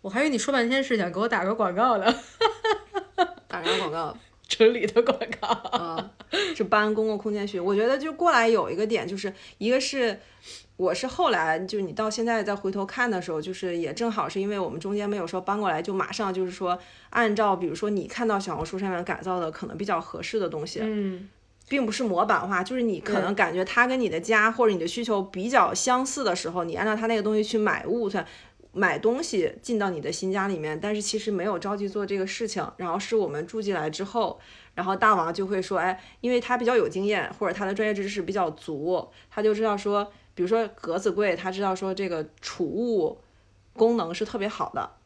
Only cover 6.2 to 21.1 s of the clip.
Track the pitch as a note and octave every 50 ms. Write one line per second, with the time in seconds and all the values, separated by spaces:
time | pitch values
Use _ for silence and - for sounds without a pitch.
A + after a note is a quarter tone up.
6.2 | - - - F#4 G#4 F#4 E4 - G#3+ F3+ G#3 G#3+ G#3 G#3+ G#3+ G#3 A3 A3 G#3+ G3+
7.2 | - A3 G#3 G#3 G3+ G3+ G3+ F#3 E3+ F#3+ G3+ G3+ A3 A#3+ C4+ C#4+ C4+ D#4+ D#4 D#4
8.2 | E4+ F4 D#4 B3 A#3 A3+ A3+ G#3 D#3+ F#2 D3 E3+ G#3 G#3+ A3+ G3 A#2+ F3 F#3+ G3
9.2 | - G3 G3 - - - - _ G3+ A3 B3 C4 C4 - - C#4 B3 A3+ G3 -
10.2 | - - - - - - - - - _ _ _ F#3 F#3 E3+ - - B3+ B3+ -
11.2 | F4+ D4+ A3+ F3 D#3+ D#3+ D#3+ D#3+ F#3 F#3 - G#3 G3 F3+ D3+ - A3 A3 G#3+ A#3+
12.2 | A3+ A#3 A#3 A3+ G#3 G3+ G3+ G3+ G#3 G3 F#3+ G3 G3 G3 - C4 B3 A#3+ G#3+ F#3
13.2 | E3+ F3+ E3 D#3 D3+ F3+ F#3 - - F#3 F3 E3+ E3+ D3 C#3+ - A3+ A#3 A3 G#3+
14.2 | D#3+ C3+ - G3 G3 G3+ G#3 G3+ F#3 E3 - D#3+ D#3+ G3 G3+ G#3 G3+ G3+ G3+ G3+
15.2 | F3 E3 - F#3 F3 - G3 G#3 G#3+ F#3+ E3 D#3 E3+ - G3 F#3+ E3+ - G#3 -
16.2 | A3 G3 F#3 F#3 F#3 F3+ F3+ - G3 F3+ F3 F3+ - - - - - - - -
17.2 | A#3+ A3 G#3 G#3 A3 G#3 G3 E3+ F3+ E3 D#3+ - - G#3 G#3 G3 - - - -
18.2 | A#3+ A3 G#3+ G3 F#3+ G3 E3 D3 D#3+ D#3 - F#3+ G3 F#3+ F3+ E3+ F3+ - D#3 -
19.2 | - F#3+ F#3 F3+ E3+ D#3+ D#3 - - - - D#3+ G3+ G3+ G3 E3 E3+ - - E3
20.2 | E3 - - A3 G3 E3 D#3 D#3 D3 F3+ - - A3 A3 G#3+ G#3 G3+ G3